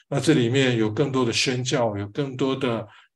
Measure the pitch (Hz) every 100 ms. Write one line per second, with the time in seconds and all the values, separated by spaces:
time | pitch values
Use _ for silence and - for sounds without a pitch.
0 | - 139 131 139 117 135 131 117 107 107
1 | 139 131 117 107 - 127 127 143 117 101
2 | 101 147 139 127 135 131 135 113 101 -
3 | _